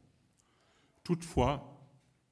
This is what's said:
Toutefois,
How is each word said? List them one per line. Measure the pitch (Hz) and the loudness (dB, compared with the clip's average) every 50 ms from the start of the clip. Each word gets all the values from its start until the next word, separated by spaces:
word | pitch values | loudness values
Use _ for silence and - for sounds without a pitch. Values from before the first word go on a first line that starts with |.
| - _ _ _ _ _ _ _ _ _ _ _ _ _ _ _ _ _ _ _ - | -20 _ _ _ _ _ _ _ _ _ _ _ _ _ _ _ _ _ _ _ -2
Toutefois, | - 175 165 - - - 131 120 135 147 131 - - - - - - _ - _ _ _ _ _ _ | -2 -2 -2 -2 -2 2 2 4 4 2 -2 -6 -12 -20 -20 -20 -20 _ -20 _ _ _ _ _ _